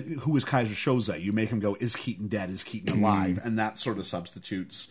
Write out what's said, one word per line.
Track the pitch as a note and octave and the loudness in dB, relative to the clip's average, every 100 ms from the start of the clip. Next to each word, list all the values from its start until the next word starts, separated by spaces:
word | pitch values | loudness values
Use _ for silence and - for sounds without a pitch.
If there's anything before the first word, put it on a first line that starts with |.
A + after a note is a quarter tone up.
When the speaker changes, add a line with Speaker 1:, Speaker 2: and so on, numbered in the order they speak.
| D3 D3 | 0 -4
Speaker 1:
"Who | D3+ C#3+ | 2 2
is | - | 4
Kaiser | C3 A2+ | 2 2
Soze?" | G2+ - B2+ G#2 D#2+ | 0 2 2 2 -2
you | F#2+ | 0
make | G#2+ G#2+ | 2 2
him | A2+ | 2
go, | G2+ G2+ | 0 0
"Is | A#2 - | -2 -2
Keaton | - F#2+ G#2 | -4 -4 -2
dead? | G#2 F#2 | -2 -2
Is | F#2 | -6
Keaton | - A2 F#2+ G#2 | -8 -6 0 4
Speaker 2:
Hmm. | |
Speaker 1:
alive?" | G#2+ G2 F#2+ F2+ | 6 6 4 0
And | A#2 A2 | 0 0
that | A2 - | 0 -2
sort | B2+ G2 | -2 -2
of | F2 | -4
substitutes | F2+ F2 F#2+ - F#2+ - - - | -6 -8 -12 -6 -6 -4 -8 -8